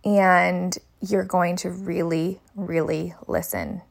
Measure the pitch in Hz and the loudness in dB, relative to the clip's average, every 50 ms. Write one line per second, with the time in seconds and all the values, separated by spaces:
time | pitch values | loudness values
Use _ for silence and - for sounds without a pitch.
0 | _ 208 208 202 190 185 180 180 180 180 180 180 180 185 - - _ _ _ _ | _ 4 4 6 6 6 6 6 4 4 0 0 -2 -4 -4 -6 _ _ _ _
1 | - 185 202 196 190 190 190 185 175 175 175 180 - 180 180 185 196 185 170 - | -4 0 0 0 0 2 0 2 2 2 0 -4 -4 -6 -8 -8 -8 -6 -4 -2
2 | 170 165 165 160 160 180 190 - _ _ _ 196 196 175 165 165 160 165 165 156 | -2 0 0 0 -2 -2 -4 -6 _ _ _ -10 -8 -2 -2 -2 0 0 -2 -4
3 | 170 175 170 - - - - - 175 - - 95 85 76 - 180 - _ | -4 -8 -10 -14 -8 -4 -4 -2 -2 -2 -6 -6 -6 -6 -8 -10 -12 _